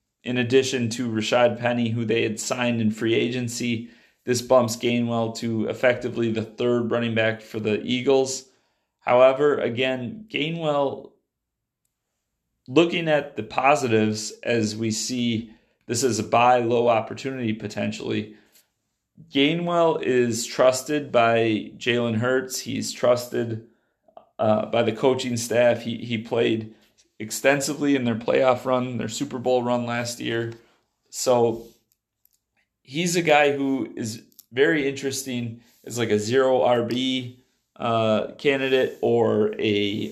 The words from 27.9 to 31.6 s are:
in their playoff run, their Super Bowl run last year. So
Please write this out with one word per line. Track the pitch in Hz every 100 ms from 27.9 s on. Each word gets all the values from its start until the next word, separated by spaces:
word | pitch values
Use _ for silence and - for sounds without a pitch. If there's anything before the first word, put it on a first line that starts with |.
in | 139
their | 120 110
playoff | - 131 131 120
run, | 131 127 127 120
their | 117
Super | - 143 127
Bowl | 123 123
run | 120 123 117
last | 120 120 -
year. | 123 117 117 113 _ _ _ _ _
So | - 131 120 117 113